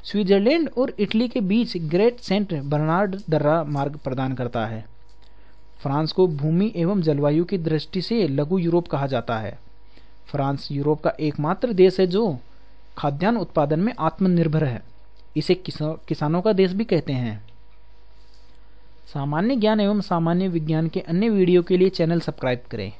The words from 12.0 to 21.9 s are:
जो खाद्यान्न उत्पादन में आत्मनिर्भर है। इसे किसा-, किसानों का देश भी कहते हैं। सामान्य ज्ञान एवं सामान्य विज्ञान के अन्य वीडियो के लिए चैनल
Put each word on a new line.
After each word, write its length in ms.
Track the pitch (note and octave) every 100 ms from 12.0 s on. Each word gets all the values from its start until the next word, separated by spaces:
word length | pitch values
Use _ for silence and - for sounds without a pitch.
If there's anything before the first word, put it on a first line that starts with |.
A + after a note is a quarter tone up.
| F#3
जो 320 | F#3 A3+ B2+ - - - - - -
खाद्यान्न 400 | D3 C#3+ F#3 A#3
उत्पादन 420 | E3+ - C#3+ D#3
में 140 | G#3+ -
आत्मनिर्भर 640 | D#3 - F#3 F3 E3 D#3
है। 180 | D3 G#2+ - - - - - D3+
इसे 180 | D#3 F3+
किसा-, 500 | - - D3+ D#3+ -
किसानों 340 | D3+ D3+ E3+
का 120 | G#3
देश 180 | G3 F#3+
भी 120 | F#3+
कहते 300 | A3+ E3 C#3+
हैं। 300 | C3 A#2+ A2 G#2 - - - - - - - - - - - - - - - -
सामान्य 420 | D3 C#3 D3+ G#3+ C4+
ज्ञान 240 | G#3+ G#3+
एवं 220 | G3+ G#3
सामान्य 460 | F#3+ E3+ E3 F3 F#3+
विज्ञान 400 | E3+ D#3 D#3+ E3
के 120 | F#3
अन्य 300 | - E3+ A3+
वीडियो 340 | G3+ F3+ F3+
के 140 | F3 F#3
लिए 120 |
चैनल 300 | F#3+